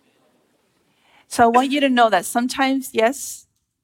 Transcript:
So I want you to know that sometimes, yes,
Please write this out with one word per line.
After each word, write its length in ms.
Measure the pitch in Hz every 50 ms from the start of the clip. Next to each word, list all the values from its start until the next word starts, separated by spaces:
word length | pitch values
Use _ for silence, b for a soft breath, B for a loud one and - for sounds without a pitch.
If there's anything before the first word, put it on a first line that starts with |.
| _ _ _ _ _ _ _ _ _ _ _ _ _ _ _ _ _ b b b b b b b b b
So 160 | - - 240
I 40 | 233
want 220 | 233 247 269 277
you 100 | 269 294
to 80 | 277 269
know 200 | 254 247 233 226
that 160 | 202 175 -
sometimes, 640 | - - 240 240 254 - 277 269 262 269 269 254 - -
yes, 520 | 226 220 233 285 - - - - - - _ _ _ _ _ _ _